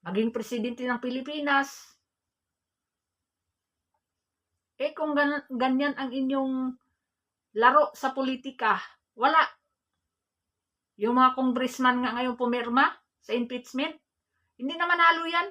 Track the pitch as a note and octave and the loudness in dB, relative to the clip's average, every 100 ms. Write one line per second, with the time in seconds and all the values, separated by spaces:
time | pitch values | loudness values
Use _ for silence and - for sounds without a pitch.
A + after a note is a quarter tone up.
0 | E3+ F#3+ A3+ A#3 A3 A#3+ A#3+ A#3+ B3 A#3+ | -2 -2 0 -2 -6 -4 -4 -4 -4 -4
1 | B3+ B3+ C4+ D4+ C#4+ C#4 C#4 - - _ | -4 -6 -8 -6 0 0 0 -10 -20 _
2 | _ _ _ _ _ _ _ _ _ _ | _ _ _ _ _ _ _ _ _ _
3 | _ _ _ _ _ _ _ _ _ _ | _ _ _ _ _ _ _ _ _ _
4 | _ _ _ _ _ _ _ _ D4 D4 | _ _ _ _ _ _ _ _ -6 -4
5 | D#4 C#4+ C#4+ D4 - B3+ B3+ C4 C#4+ C4+ | -2 0 0 -2 -6 -2 0 2 -2 -4
6 | C4+ C4 C4 C4+ C4+ C4 C4 B3+ _ _ | -6 -4 -2 -2 -2 -4 -6 -8 _ _
7 | _ _ _ _ _ G#3 A#3+ C#4+ D4 - | _ _ _ _ _ 2 4 6 2 -2
8 | C4+ C4 C4 B3+ C4+ - - F#3+ - - | -6 -2 -4 -4 -10 -4 -2 -2 -4 -20
9 | _ - B3+ D#4+ D4 - _ _ _ _ | _ 0 4 4 2 -4 _ _ _ _
10 | _ _ _ _ _ _ _ _ _ - | _ _ _ _ _ _ _ _ _ -4
11 | G#3+ B3 C4 C4 C4 B3 B3+ - B3+ B3 | 0 4 4 4 0 0 -2 2 2 2
12 | B3 A#3+ B3+ A#3+ B3 A#3+ A#3 A#3+ D#4+ - | -2 -2 -4 -2 -2 -2 0 2 2 -2
13 | _ _ - B3 A#3+ B3 - B3+ D#4 D#4 | _ _ -6 -4 -4 -8 -8 -6 -6 -8
14 | _ _ _ _ _ _ B3+ E4 F4 E4+ | _ _ _ _ _ _ -8 -4 0 4
15 | E4+ E4 E4 E4+ G4 | 6 4 0 -2 -4